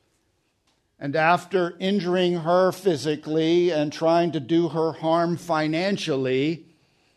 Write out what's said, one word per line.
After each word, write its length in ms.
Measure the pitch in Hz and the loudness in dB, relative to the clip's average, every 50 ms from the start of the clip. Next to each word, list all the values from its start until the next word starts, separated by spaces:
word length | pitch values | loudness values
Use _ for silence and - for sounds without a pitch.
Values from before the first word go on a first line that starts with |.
| _ _ _ _ _ _ _ _ _ _ _ _ _ _ _ _ _ _ _ _ | _ _ _ _ _ _ _ _ _ _ _ _ _ _ _ _ _ _ _ _
and 160 | - 143 139 | -8 -4 -2
after 600 | 160 156 165 175 175 175 - - 185 180 170 175 - | 0 2 2 2 2 0 -2 -2 -2 -2 -2 -4 -4
injuring 560 | 185 190 202 202 165 180 180 185 180 175 175 | -2 -2 0 0 0 0 0 2 2 2 0
her 360 | 175 156 160 175 180 185 185 | 0 0 2 2 4 4 2
physically 1000 | 175 - - 196 170 139 117 156 151 151 - 156 156 160 160 160 170 180 175 175 | 0 0 0 0 0 0 0 -2 -4 -4 -4 -4 -2 0 0 2 2 2 2 2
and 200 | 170 151 147 151 | 0 0 -2 -4
trying 400 | 143 - 165 160 165 170 170 175 | -4 -2 0 2 2 2 2 0
to 80 | 143 160 | -2 -4
do 300 | 135 - 165 165 170 160 | -2 0 2 2 2 2
her 220 | 143 160 160 160 151 | 0 -2 -2 -2 -2
harm 440 | - - 160 165 170 170 170 170 - | -4 -2 0 0 2 2 0 -2 -4
financially, 1300 | - 175 165 156 156 156 156 160 180 196 208 202 - 160 147 135 131 127 131 131 139 156 170 160 - _ _ _ _ _ _ _ _ _ _ | -4 -2 -2 -2 0 0 -2 -2 -2 -2 -2 -2 -2 -2 -2 -2 0 0 0 0 0 0 -2 -4 -8 _ _ _ _ _ _ _ _ _ _